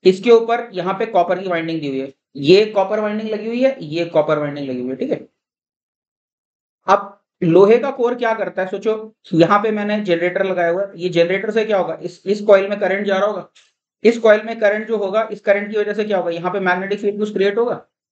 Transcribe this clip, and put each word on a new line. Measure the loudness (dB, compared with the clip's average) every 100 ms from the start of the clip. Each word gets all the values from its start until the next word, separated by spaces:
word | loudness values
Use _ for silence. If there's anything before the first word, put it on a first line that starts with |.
इसके | 4 2 4
ऊपर | 4 4 -2 -4
यहाँ | -6 -4
पे | -4 0
copper | 0 0 -2
की | -2
winding | -4 -4 -6
दी | -4
हुई | -6
है, | -8 _ _ -4
ये | 4 4 4
copper | 0 0 -2
winding | -2 -6 -6
लगी | -6 -6
हुई | -2
है, | -2 -2
ये | -8 -6 0
copper | 0 0 0
winding | -2 -6 -8
लगी | -6
हुई | -8
है, | -6
ठीक | -6
है। | -6 -8 _ _ _ _ _ _ _ _ _ _ _ _ _ _ _ 0
अब | 0 0 -18 _ _
लोहे | 4 6 6 6
का | 2
कोर | -2 -2
क्या | -2 -2
करता | -2 -4 -4
है, | -6
सोचो, | -4 -4 -4 -8 _ -4
यहाँ | 2 4 4
पे | 0
मैंने | -2 -2 -4
generator | 0 0 0 -2
लगाया | -2 0 0
हुआ | -2
है, | -4 -6
ये | -2
generator | 0 2 0 -2
से | -2
क्या | 0 -2
होगा, | -2 -6
इस, | -12 -10 -4
इस | -2
coil | 6 4 4
में | -4
current | -2 -2 -2
जा | 0
रहा | 0
होगा, | -4 -12 _ _ _ _ _
इस | 2 4
coil | 4 4
में | 2 0
current | 0 0 -4
जो | -4
होगा, | -2 -2 -2
इस | -4
current | 0 0 0
की | -4
वजह | -2
से | -4
क्या | -2 -2
होगा, | -2
यहाँ | -4 -4
पे | -2
magnetic | -2 -2 -4 -4
field | -4 -4
कुछ | -4
create | 0 0 0
होगा, | -2 -4 _ _ _